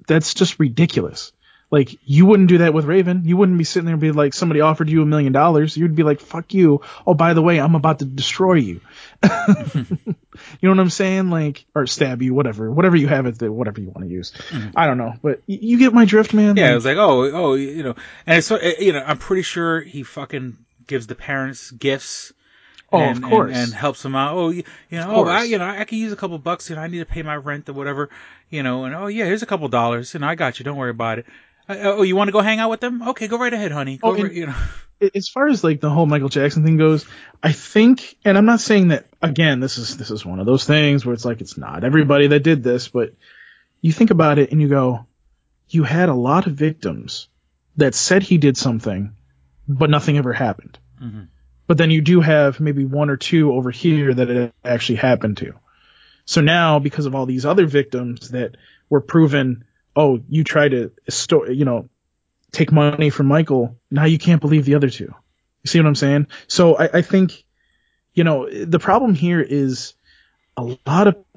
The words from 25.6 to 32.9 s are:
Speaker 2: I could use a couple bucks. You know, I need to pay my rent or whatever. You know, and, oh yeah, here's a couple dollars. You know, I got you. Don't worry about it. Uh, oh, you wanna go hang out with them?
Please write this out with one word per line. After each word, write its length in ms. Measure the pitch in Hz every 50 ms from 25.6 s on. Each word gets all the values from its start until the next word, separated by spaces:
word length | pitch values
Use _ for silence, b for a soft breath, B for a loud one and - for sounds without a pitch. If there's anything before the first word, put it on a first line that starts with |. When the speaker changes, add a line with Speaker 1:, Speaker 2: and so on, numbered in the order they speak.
| 180 185
Speaker 2:
I 160 | 208 202 214
could 120 | - 226 220
use 160 | 226 220 202
a 20 |
couple 220 | - 202 175 170 156
bucks. 320 | 131 170 175 - - -
You 60 | 165
know, 80 | 156 160
I 40 | 165
need 120 | 175 170
to 60 | 160
pay 180 | - - 170 156
my 120 | 156 151
rent 320 | 147 135 147 143 143 151 -
or 60 | 139
whatever. 360 | 139 139 143 139 139 147 143 B B B B B B B B
You 120 | 160 147 135
know, 220 | 127 123 131 131
and, 80 | 127 147
oh 120 | 170 196 202
yeah, 180 | 208 226 214
here's 180 | 170 196 220 226
a 40 | -
couple 200 | 202 185 151 127
dollars. 440 | 131 120 117 123 120 120 127 - -
You 60 | 160
know, 80 | 143 147
I 80 | 170
got 240 | 160 165 127 - -
you. 60 | 120
Don't 120 | 139 147 139
worry 140 | 131 123
about 280 | 113 117 117 113 113 117
it. 60 | 120 b b b b b b b b -
Uh, 80 | 196 196
oh, 200 | 208 196 202 214 196
you 120 | 190 185
wanna 160 | 196 202 202
go 100 | 196 214
hang 180 | 196 214 220 220
out 100 | 220 233
with 100 | 226 226
them? 220 | 247 247